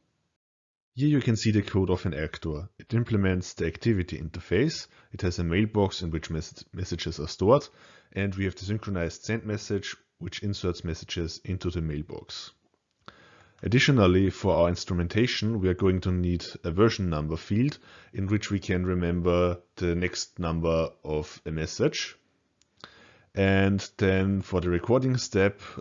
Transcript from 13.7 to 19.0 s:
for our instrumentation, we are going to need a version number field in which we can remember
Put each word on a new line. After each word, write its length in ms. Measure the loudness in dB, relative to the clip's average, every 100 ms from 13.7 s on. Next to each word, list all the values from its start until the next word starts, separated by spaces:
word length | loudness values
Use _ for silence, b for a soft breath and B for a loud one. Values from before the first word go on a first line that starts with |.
| 4 6 6 6 6 4
for 260 | 0 0 4
our 120 | 4
instrumentation, 920 | 2 -2 -2 0 0 0 0 -2 0
we 80 | 0
are 60 |
going 260 | 2 2 2
to 100 | 0
need 340 | 0 0 -2 -4 -8
a 60 | -4
version 400 | 4 4 4 -2
number 260 | -2 -2 -4
field 420 | -2 0 0 -2 B B B
in 140 | -6 -2
which 240 | -2 0
we 80 | -4
can 260 | -2 0
remember 760 | 0 0